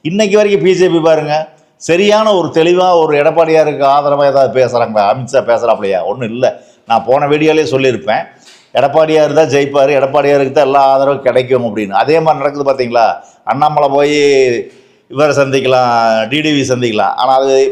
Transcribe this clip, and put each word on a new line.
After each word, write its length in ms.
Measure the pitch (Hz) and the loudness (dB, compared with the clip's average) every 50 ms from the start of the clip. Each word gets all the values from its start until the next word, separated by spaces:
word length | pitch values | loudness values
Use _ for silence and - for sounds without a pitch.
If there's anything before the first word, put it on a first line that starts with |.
| - | -10
இன்னைக்கு 300 | - 180 208 220 196 196 208 | -6 -2 -2 -2 2 2 2
வரைக்கும் 260 | 214 202 202 170 160 | 2 2 0 0 2
பி 60 | 185 185 160 | 0 2 2
ஜே 80 | 185 180 165 | 2 2 2
பி 80 | 170 156 | 2 2
பாருங்க, 280 | 165 160 156 151 147 147 156 156 - - _ _ _ _ _ | 2 2 0 0 -2 -4 -4 -4 -8 -14 _ _ _ _ _
சரியான 520 | - - 165 180 202 208 208 214 220 214 202 180 | -4 -2 0 0 2 2 2 2 2 2 0 0
ஒரு 100 | 160 139 - | -2 -2 0
தெளிவா 300 | 165 160 170 175 180 180 185 175 170 | 0 2 2 2 2 2 2 2 2
ஒரு 120 | 156 151 147 143 | 2 0 0 0
எடப்பாடியாருக்கு 640 | 147 160 156 165 165 160 160 160 151 151 143 131 139 139 139 | 0 0 2 2 0 2 2 2 2 0 0 0 0 2 2
ஆதரவா 300 | 147 143 143 143 139 147 139 | 2 0 0 0 2 0 2
ஏதாவது 200 | 135 139 135 123 123 131 | 2 2 0 2 2 0
பேசுறாங்களா? 460 | 127 113 117 120 117 110 110 107 101 101 | 0 0 0 -2 -2 -2 0 0 0 0
அமித்ஷா 320 | 117 127 123 104 - 131 104 113 | -2 -2 -6 -4 -4 -2 0 0
பேசுறாப்லையா? 500 | 117 110 117 117 107 101 104 98 95 90 82 92 | -2 0 0 0 -2 -2 -2 -4 -4 -4 -4 -6
ஒண்ணும் 200 | 104 127 123 107 113 | -6 -6 -8 -8 -4
இல்ல. 140 | 123 131 123 - - - _ _ _ _ - | -2 -2 -4 -4 -6 -16 _ _ _ _ -4
நான் 160 | 117 110 90 113 | -4 -2 0 0
போன 180 | 127 143 147 143 147 | 0 0 0 0 0
வீடியோலயே 340 | 151 156 156 156 156 151 - 135 | 0 2 0 2 0 0 0 -2
சொல்லியிருப்பேன், 500 | 131 135 131 117 101 95 104 110 - 113 - _ _ _ - - - _ _ - 117 | 0 0 0 -2 -2 -4 -4 -4 -4 -6 -10 _ _ _ -20 -20 -20 _ _ -2 -2
எடப்பாடியார் 600 | 131 143 127 160 156 156 156 156 151 147 143 160 | 0 2 2 2 2 2 2 2 2 2 2 2
தான் 140 | 160 135 135 | 2 2 2
ஜெயிப்பாரு, 380 | 139 143 139 139 147 135 143 147 - | 0 0 0 0 0 2 2 2 0
எடப்பாடியாருக்கு 580 | - - - 147 143 139 143 139 139 131 - | 0 0 0 0 0 2 0 0 0 0 0
தான் 120 | 156 143 131 | 0 0 2
எல்லா 140 | 139 139 135 135 135 | 2 2 4 4 2
ஆதரவும் 320 | 135 139 139 143 135 - | 2 2 0 -2 -2 -2
கிடைக்கும் 400 | 127 120 139 127 123 131 123 120 | 0 0 0 0 0 -2 -2 -2
அப்படின்னு. 280 | 117 104 110 104 98 95 101 | -4 -6 -6 -6 -4 -2 -2
அதே 160 | 120 131 156 165 160 | 0 0 0 0 2
மாதிரி 160 | 160 151 139 | 0 -2 0
நடக்குது 280 | 139 143 143 143 139 139 | -2 -6 -4 -2 -2 -2
பாத்தீங்களா? 360 | 131 127 123 117 120 120 113 98 85 - - - _ _ _ - | -2 -2 -4 -2 0 0 0 0 -2 -6 -12 -20 _ _ _ -6
அண்ணாமலை 380 | 117 135 151 156 156 151 147 143 139 | -2 0 0 0 0 0 0 0 0
போய் 200 | 143 143 147 147 147 143 143 139 131 131 127 120 110 98 - - - _ _ _ _ _ _ | 0 0 0 2 2 2 2 2 2 2 0 -2 -4 -6 -10 -18 -20 _ _ _ _ _ _
இவரை 220 | - 135 151 147 135 | -2 -2 0 0 2
சந்திக்கலாம், 580 | 139 139 135 131 139 135 127 131 127 127 120 120 117 117 113 110 110 110 110 | 0 0 0 -2 -2 0 0 0 2 2 0 0 0 0 0 0 0 -2 -2
டி 60 | 135 151 151 | -4 -4 -2
டி 80 | 156 147 | -2 -2
வி 40 | 139 127 101 127 | -2 -2 -2 -2
சந்திக்கலாம், 420 | 123 123 117 107 104 98 95 - - | -2 -2 -2 -2 -2 -2 -2 -2 -2
ஆனா 100 | 127 135 131 135 | 0 0 2 2
அது 160 | 135 135 135 135 135 135 | 2 2 2 2 0 0